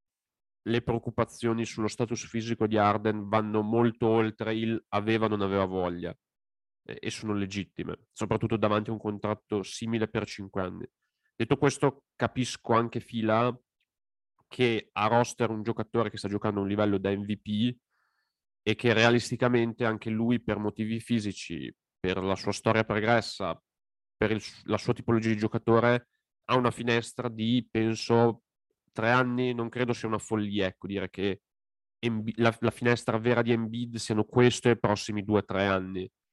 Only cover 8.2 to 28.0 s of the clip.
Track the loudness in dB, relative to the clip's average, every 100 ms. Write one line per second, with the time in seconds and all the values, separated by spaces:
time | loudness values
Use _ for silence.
8.2 | -4 -2 0 0 2 2 -2 -6 -6 -4
9.2 | -4 -6 -4 -6 -4 -8 -4 -2 -2 -4
10.2 | -6 -8 -8 -6 -6 -8 -14 _ _ _
11.2 | _ -6 -2 2 2 2 0 -2 _ -4
12.2 | -2 -2 -6 -4 0 2 2 -4 -8 -2
13.2 | 2 2 2 -2 _ _ _ _ _ _
14.2 | _ _ _ 0 2 2 -4 -2 2 4
15.2 | 2 0 -2 -2 -4 -4 -2 -2 -2 -4
16.2 | -4 -2 -2 -2 0 0 2 2 0 -2
17.2 | -4 -6 -4 0 0 -4 _ _ _ _
18.2 | _ _ _ _ -2 2 2 6 6 4
19.2 | 2 0 2 2 0 -2 -2 -2 -4 -2
20.2 | 0 0 -2 -4 -4 -4 -6 -6 -2 -2
21.2 | -2 -8 -10 -10 -10 -14 _ _ -4 -2
22.2 | -2 -2 -4 -2 2 2 2 0 2 2
23.2 | 0 -6 -6 -8 _ _ _ _ _ -2
24.2 | -2 -2 -6 -12 -4 -2 -2 -2 0 2
25.2 | 2 0 -2 -2 2 4 4 2 -2 _
26.2 | _ _ -2 2 2 0 0 0 -2 -6
27.2 | -6 -2 0 0 0 0 0 0